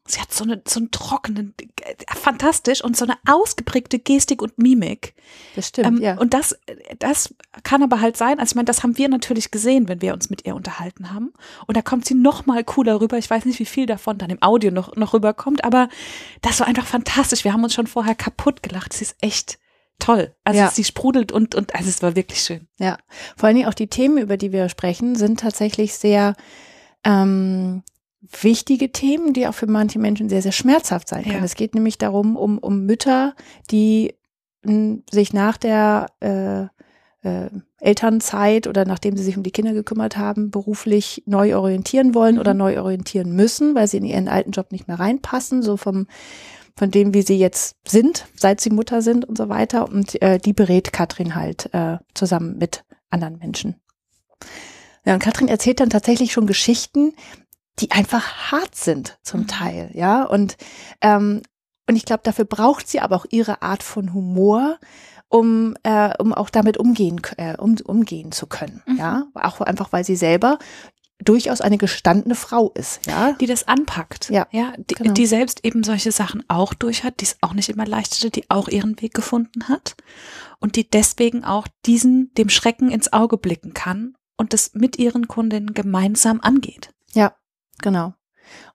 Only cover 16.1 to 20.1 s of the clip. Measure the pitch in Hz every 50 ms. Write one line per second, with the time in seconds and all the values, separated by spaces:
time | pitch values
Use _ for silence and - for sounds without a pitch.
16.1 | - - - - - - - 233 226 - 240 - 240 247 247 - - 240 233 -
17.1 | - 269 269 - - - - 202 202 226 233 233 - - 226 220 - 240 220 220
18.1 | 226 - - 220 - - - 185 - - - 190 180 185 - - - - 214 -
19.1 | - _ - 214 - - - - - - _ _ _ _ _ _ _ - - -